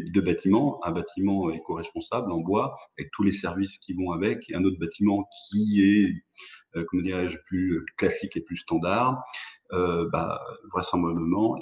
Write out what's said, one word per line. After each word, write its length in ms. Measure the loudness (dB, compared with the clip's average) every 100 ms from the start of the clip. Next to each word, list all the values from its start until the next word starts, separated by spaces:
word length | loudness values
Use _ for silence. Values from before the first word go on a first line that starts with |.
| 2
deux 80 | 2
bâtiments, 580 | 2 2 4 4 4 0 -4
un 60 |
bâtiment 600 | -4 -4 -2 0 2 0
éco-responsable 800 | -2 -6 -8 -8 -10 -6 -4 -2
en 80 | -2
bois, 380 | 0 0 0 -6 -16 -14
avec 120 | -10
tous 120 | 0
les 100 | 2
services 440 | 2 -2 -4 -4 -6
qui 140 | -8
vont 180 | -4 -2
avec, 380 | 0 -2 -2 -4
et 60 | 0
un 80 |
autre 160 | 0 0
bâtiment 480 | -4 0 2 2 -2 -12 -4
qui 320 | 0 2 6
est, 320 | 6 6 4 0 -10 -20 -20 -20 _ -8
euh, 80 | -4
comment 160 | -2
dirais-je, 340 | -2 -2 -2 -4 -6
plus 360 | -2 0 -2 -4 -2
classique 400 | 0 0 -6 -8
et 40 |
plus 140 | -8 -10
standard, 680 | -2 0 2 2 2 0 -6 -14 -16 -18 -6
euh, 340 | 0 2 2 0
bah, 300 | 0 -2 -4 -8 -14 -8
vraisemblablement, 840 | -6 -2 0 0 0 0 2 2 0